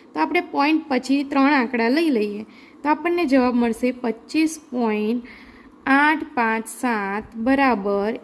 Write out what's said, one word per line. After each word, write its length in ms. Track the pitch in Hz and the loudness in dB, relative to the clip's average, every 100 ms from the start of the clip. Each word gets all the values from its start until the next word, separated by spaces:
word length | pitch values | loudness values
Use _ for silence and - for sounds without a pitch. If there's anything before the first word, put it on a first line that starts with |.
| - | -12
તો 60 | 302 | -4
આપણે 220 | 311 339 | -2 -2
પોઇન્ટ 420 | 349 - 285 320 - | -2 0 2 2 0
પછી 360 | 254 254 277 | -2 0 -2
ત્રણ 280 | 277 277 269 | 0 2 4
આંકડા 380 | 294 226 240 226 | 4 0 0 0
લઈ 200 | 277 339 | 2 2
લઈએ 360 | 247 208 202 220 - - - | 2 0 -4 -12 -18 -20 -6
તો 60 | 294 | -2
આપણને 360 | 302 330 349 330 | 0 0 0 2
જવાબ 300 | 269 247 247 | 2 4 2
મળશે 360 | 233 226 247 | 0 0 -2
પચીસ 680 | 254 240 220 - 302 320 320 - | -2 -6 -6 -4 -2 -2 -2 -8
પોઇન્ટ 520 | 247 226 214 214 247 - - - - - - - | -4 -2 0 -2 -2 -6 -18 -20 -20 -20 -8 0
આઠ 380 | 269 294 311 302 | 4 4 2 -2
પાંચ 340 | - 226 220 220 | -2 -2 -2 -6
સાત 680 | - 254 220 196 202 208 226 | -6 -4 -2 -2 -6 -8 -6
બરાબર 840 | 226 269 277 220 196 202 202 247 | 0 2 2 2 0 0 -2 -4